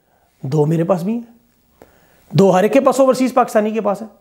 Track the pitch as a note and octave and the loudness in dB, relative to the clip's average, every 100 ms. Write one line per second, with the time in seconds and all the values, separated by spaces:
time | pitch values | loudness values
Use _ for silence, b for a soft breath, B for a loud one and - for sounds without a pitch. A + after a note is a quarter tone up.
0 | _ _ _ _ C3+ D3+ D3 D#3 E3+ F#3 | _ _ _ _ -6 -2 0 0 0 -2
1 | F3 A#3 A#3 _ _ _ _ _ b b | -4 -8 -8 _ _ _ _ _ b b
2 | b b b D3+ G3 F#3 G3+ B3 C4+ B3+ | b b b 0 2 4 2 2 2 2
3 | C4+ B3+ B3+ C4 A#3+ A3+ G#3+ A3 G#3 G3 | 2 2 0 0 0 0 -2 -4 -6 -6
4 | A3 _ | -10 _